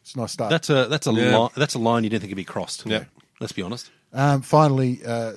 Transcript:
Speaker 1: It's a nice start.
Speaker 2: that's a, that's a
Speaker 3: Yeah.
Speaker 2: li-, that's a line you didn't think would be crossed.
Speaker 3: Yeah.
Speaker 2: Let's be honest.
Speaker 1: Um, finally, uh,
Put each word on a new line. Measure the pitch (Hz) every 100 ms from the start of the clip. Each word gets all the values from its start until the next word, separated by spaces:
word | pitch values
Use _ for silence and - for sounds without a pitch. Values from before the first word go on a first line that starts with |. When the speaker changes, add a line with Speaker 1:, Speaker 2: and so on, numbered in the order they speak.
Speaker 1:
It's | - 131
a |
nice | 110
start. | - 113
Speaker 2:
that's | 160 -
a, | 139 120
that's | 151 139
a |
Speaker 3:
Yeah. | 113 123 107
Speaker 2:
li-, | 120 -
that's | 123 127
a |
line | 113 117 110
you |
didn't | 110
think | 92
would | 95
be |
crossed. | 87 98 90 - 107
Speaker 3:
Yeah. | 110 135 _ _ _
Speaker 2:
Let's | 113
be | -
honest. | 90 120 - _ _
Speaker 1:
Um, | 131 143 139
finally, | - 151 151 131 127 123 117
uh, | 117 113